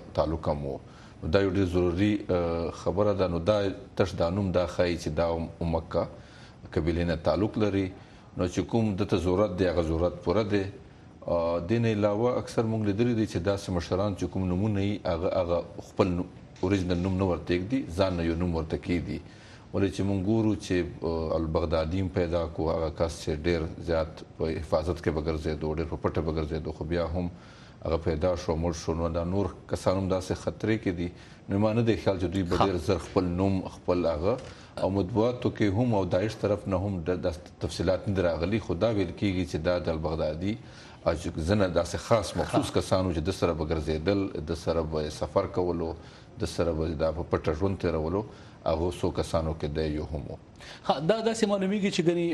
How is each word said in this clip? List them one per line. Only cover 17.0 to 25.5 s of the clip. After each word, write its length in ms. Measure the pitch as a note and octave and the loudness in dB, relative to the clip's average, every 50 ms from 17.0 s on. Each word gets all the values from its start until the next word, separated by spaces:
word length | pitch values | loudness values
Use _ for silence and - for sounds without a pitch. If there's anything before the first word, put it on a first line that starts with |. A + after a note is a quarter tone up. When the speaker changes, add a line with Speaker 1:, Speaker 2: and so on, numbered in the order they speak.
| F2+ F#2+ F#2+ | 2 0 2
Speaker 1:
نه 80 | F#2 G2 F#2 | 2 2 2
ورته 220 | E2+ D#2 D#2 E2+ F2 | 2 0 0 0 0
ایږدي، 260 | F2+ F2+ G#2 C3 C3+ - - E2 | 0 2 0 0 -2 -2 -2 0
ځان 160 | F#2 G2 F#2+ F2+ | 2 2 2 2
نه 100 | E2+ E2 | 0 0
یو 120 | E2 E2 | 0 0
نوم 200 | E2 F2+ F2+ E2 | 0 0 0 0
ورته 220 | D#2+ D#2+ D#2+ E2+ | -2 -2 -2 -4
کیږدي. 420 | D#2+ - - F2 E2+ C#2+ - - - - - - - - - - - - - - | -4 -2 -2 -2 -2 -2 -4 -6 -8 -10 -14 -18 -20 -20 -20 -20 -20 -14 -6 0
ولې 160 | G2+ G2 F#2+ F2+ | 0 0 0 0
چې 60 | - G2 G2 | 0 0 0
موږ 100 | G2 G2 F2+ | 0 0 2
ګورو 280 | G2+ A2 A2+ A2 A2 G#2 | 2 2 4 4 2 0
چې، 200 | G2+ - - F#2+ F2+ E2+ - - - - | 0 -2 0 0 0 0 -2 -4 -6 -4
آه، 320 | E2 E2 E2 D#2+ D#2 D#2+ | -2 -2 -2 -2 0 0
البغدادي 640 | D#2+ D#2+ D#2+ D#2+ E2 E2 D#2+ E2+ D#2+ D#2+ D#2 F2+ F#2+ | 0 0 0 0 0 2 2 2 0 0 0 0 0
هم 80 | F#2+ F2+ - | 0 0 0
پیدا 320 | F#2 F2 E2 E2 F2 E2 D#2+ D#2+ | 0 0 2 0 0 0 -2 -2
کو، 140 | - D#2+ D#2+ | -2 0 0
هغه 180 | E2 E2 D#2+ D#2 D#2 | 2 0 0 -2 0
کس 160 | - E2+ D#2+ D#2+ - - | 0 -2 -2 -2 -4 -4
چې 80 | E2+ D#2 D2 D2+ | -4 -4 0 2
ډېر 160 | E2+ F2 D#2+ D#2 D#2 - - - | 2 2 2 0 -4 -6 -6 -2
زیات 240 | E2+ E2 D#2+ D#2 D#2+ - - - - - | 0 0 0 0 -2 -6 -12 -16 -16 -6
په 80 | - F2 D#2+ D#2+ - | -4 -2 -2 -2 -4
حفاظت 380 | D#2+ - G2 D#2+ D#2 F2+ E2+ - - | -2 0 0 2 2 0 -2 0 0
کې 60 | F2+ D#2 | 0 0
به 60 | D#2+ D2+ | 0 0
ګرځېدو، 480 | D#2+ D#2+ D2+ D2+ D#2+ | -2 -2 -2 -2 -4